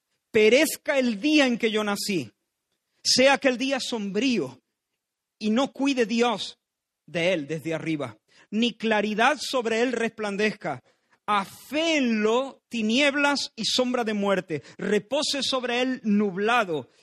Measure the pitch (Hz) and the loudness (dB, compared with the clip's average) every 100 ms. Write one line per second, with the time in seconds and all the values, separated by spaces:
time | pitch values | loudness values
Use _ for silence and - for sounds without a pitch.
0 | _ _ _ 220 214 254 320 - - 277 | _ _ _ 4 6 6 4 0 -2 0
1 | 247 202 302 302 262 233 226 214 208 202 | 0 0 2 4 4 2 0 0 -2 -4
2 | - 180 113 _ _ _ _ _ _ _ | -2 -4 -4 _ _ _ _ _ _ _
3 | - - 269 269 269 240 269 269 - 233 | 0 4 6 4 2 0 -2 -4 -4 -6
4 | 202 196 262 220 127 - _ _ _ _ | -4 -2 0 0 -2 -10 _ _ _ _
5 | _ _ _ _ 214 226 285 - 277 254 | _ _ _ _ 0 2 0 0 0 2
6 | 220 233 240 202 - - _ _ _ _ | 0 2 0 0 -8 -14 _ _ _ _
7 | - 165 170 180 139 160 156 160 160 151 | -10 -2 0 0 -4 -8 -6 -6 -4 -6
8 | 123 - _ _ _ 208 233 - 220 214 | -6 -12 _ _ _ -2 -2 -2 -2 0
9 | 214 208 247 294 - 262 233 226 254 240 | 0 0 0 0 -4 -4 -2 -2 -2 -2
10 | 226 - 208 196 214 - 170 131 - _ | -4 -4 -6 -2 -2 -2 -8 -10 -12 _
11 | _ _ - 208 185 - - 294 330 302 | _ _ -2 -2 -2 -12 -6 -2 0 0
12 | 247 220 214 233 269 - _ 233 214 240 | 0 0 2 0 -2 -10 _ -4 0 2
13 | 294 285 285 277 - - - - 247 247 | 2 2 0 0 -4 -6 -4 -2 0 -2
14 | 220 208 202 190 175 147 - - 196 202 | -2 -2 0 0 -2 -8 -10 -8 -2 -2
15 | - 285 - 277 - 262 240 240 262 254 | 0 -4 -2 -4 -4 -4 -2 -2 -2 -2
16 | 220 202 208 180 214 247 190 151 120 _ | 0 0 0 -2 0 2 0 -4 -8 _